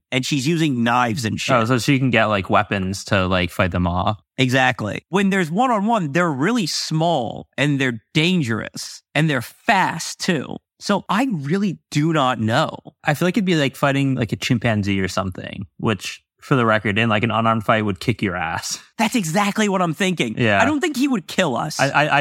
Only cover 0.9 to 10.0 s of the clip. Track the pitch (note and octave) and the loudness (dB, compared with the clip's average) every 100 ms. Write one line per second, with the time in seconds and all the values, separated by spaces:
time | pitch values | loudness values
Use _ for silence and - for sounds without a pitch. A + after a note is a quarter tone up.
0.9 | B2 A#2+ A2 A2+ A2 - B2+ A2 B2+ B2+ | 2 2 0 -2 -4 0 2 2 2 2
1.9 | C3+ C3 A2+ G#2+ G2+ F#2 G2+ F#2+ G2+ F#2 | 2 2 2 2 0 2 0 2 -2 -2
2.9 | G2 - G2+ F#2 F#2 F2+ - F#2 F2+ F2 | -6 -2 0 2 2 0 0 0 0 0
3.9 | F2+ G2 F#2+ _ - C3 C3 B2+ B2+ G#2 | 0 -2 -4 _ -2 2 4 2 2 -4
4.9 | - - F#3 G3 G3 D#3+ F3+ C4 A3 G#3 | -6 -4 0 2 2 0 0 0 2 0
5.9 | A#3 D3+ D#3+ F3 C3 E3+ B3 D#3 - - | 0 0 0 0 0 0 0 -2 -4 -4
6.9 | D#3 E3+ D#3 A2 - - - D3 C#3 C3+ | -2 0 0 -2 -8 -12 -2 0 2 0
7.9 | A#2 - D#3 E3 F#3 A#2 G#2+ - - - | -4 -2 0 2 2 0 -2 -4 -10 -14
8.9 | - _ C#3+ D#3+ C3 - - - G3+ D#3 | -16 _ 0 0 0 -4 -6 0 2 2
9.9 | E3 | -2